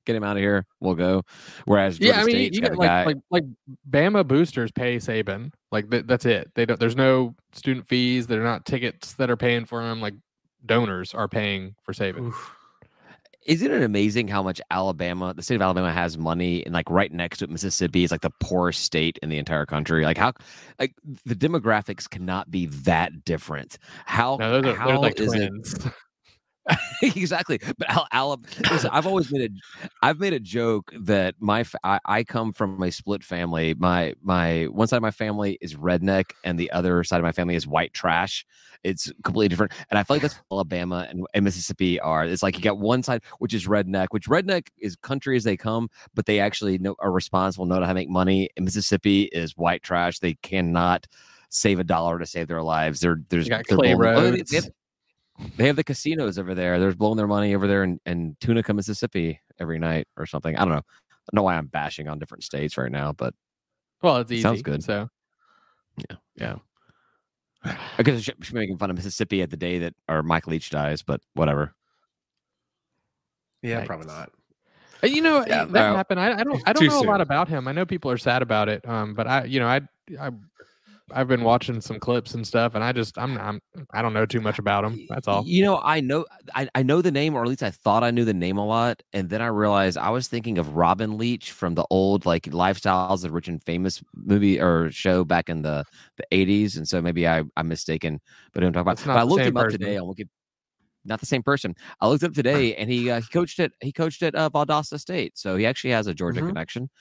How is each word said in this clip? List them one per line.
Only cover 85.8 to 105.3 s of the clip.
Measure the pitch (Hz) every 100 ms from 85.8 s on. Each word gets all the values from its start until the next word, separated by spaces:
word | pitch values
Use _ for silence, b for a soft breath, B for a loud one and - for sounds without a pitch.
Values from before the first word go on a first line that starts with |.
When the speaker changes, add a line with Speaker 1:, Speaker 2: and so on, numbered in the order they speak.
Speaker 1:
I | - 156
know, | 127 151 160 - - -
I, | 135
I | 127
know | 131 160
the | 180
name, | 139 151 143
or |
at | 120
least | 131
I | 110
thought | - 110 107
I | 120
knew | 120
the | 113
name | 95 87 98
a | 104
lot, | 113 120 - _
and | 101 90
then | 107
I | 117
realized | 104 107 101 95 85
I | 92
was | 120 123
thinking | 120 117 95
of | 76 76
Robin | 85 95 110 107
Leach | 117 120 -
from | - 90 82
the | -
old, | 95 95 101 90
like, | 85
Lifestyles | - 82 92 95 101 92 92 95 87
of |
Rich | 82 87
and | 82
Famous | - 85 92 - - -
movie | - 101 101 95
or | 90 85 80
show | 73 95 90 82
back | 87 82
in | 80
the, | 76 73 71 b b -
the | -
eighties, | 92 95 101 107 80
and | 78
so | 90
maybe | 85 85 85
I, | 82 78 -
I'm | 80
mistaken. | 82 - 80 82 73 b b b
But | -
I'm | 90
talking | 87
about. | 87
Speaker 2:
It's | 90 143
not | 123
Speaker 1:
But |
I |
Speaker 2:
the | 120
Speaker 1:
looked | 147
Speaker 2:
same | 127
Speaker 1:
him | 120
up | 113
Speaker 2:
person. | 107
Speaker 1:
today | 101 101
on | 90
Wiki-, | 90 - _ _ _ _ _ _ _
not | 98 110
the | -
same | 135
person. | 117 139 95 87 B B
I | 110
looked | 143
up | 165
today, | 151 123 143 120 -
and | 107
he, | 123 120
uh, | 120
he | 113
coached | 170 175 -
at, | 160 -
he | 135
coached | - 160 -
at, | 165
uh, | 151 156
Valdosta | 147 147 151 151 147
State, | - 180 98